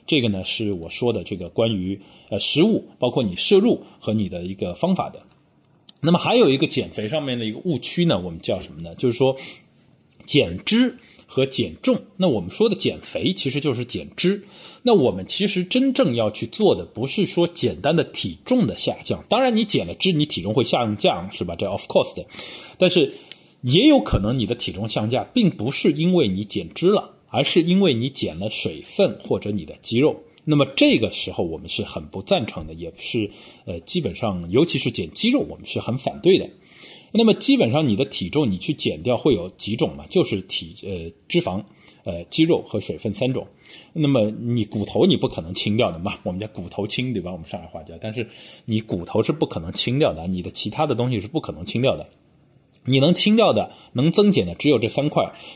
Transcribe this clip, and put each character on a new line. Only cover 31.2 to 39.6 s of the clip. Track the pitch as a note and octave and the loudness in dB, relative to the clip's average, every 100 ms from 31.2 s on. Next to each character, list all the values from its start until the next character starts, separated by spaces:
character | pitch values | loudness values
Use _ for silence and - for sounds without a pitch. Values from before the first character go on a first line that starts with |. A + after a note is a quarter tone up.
| - | -6
候 | F2 | -4
我 | F2 D#2+ | -4 -6
们 | E2 | -6
是 | - | -6
很 | G2+ F2+ D#2 | -6 -10 -10
不 | F#2+ | -10
赞 | - F#3+ A2 | -2 -2 -2
成 | - D#2 | -8 -12
的， | |
也 | E2 E2 - | -12 -14 -10
是， | - A#2 G2+ - - - - | -6 -2 -4 -6 -20 -16 -12
呃， | E2+ | -10
基 | - F3+ | -4 -4
本 | B2 E2+ | -4 -4
上 | A2+ F2+ E2+ | -4 -4 0
尤 | A2 F3 | 2 2
其 | C3+ | 0
是 | C3 | -2
减 | - E2 | -4 -6
肌 | - A3+ | -2 0
肉 | C4 | 0
我 | - D#2+ | -2 -8
们 | - | -8
是 | G#2+ | -6
很 | - B2+ | -4 -4
反 | - - | -6 0
对 | E3+ E3+ | 4 4
的。 | - - _ - - - - | 2 -12 _ -20 -20 -20 -4
那 | G#3 A3+ | 2 4
么 | |
基 | - - C4+ | 4 4 4
本 | B2+ | 4
上 | C#3+ D3 | 2 2
你 | G2 | 2
的 | - | 0
体 | - F#2 | -4 -2
重 | C#3+ C3 | 0 0
你 | F#2 | 0
去 | - | -2
减 | D3+ - D#2 | -2 -4 -2
掉 | E2 A#2 | -2 0
会 | D#3+ G#2 | 2 2
有 | F2+ | -2
几 | - | -8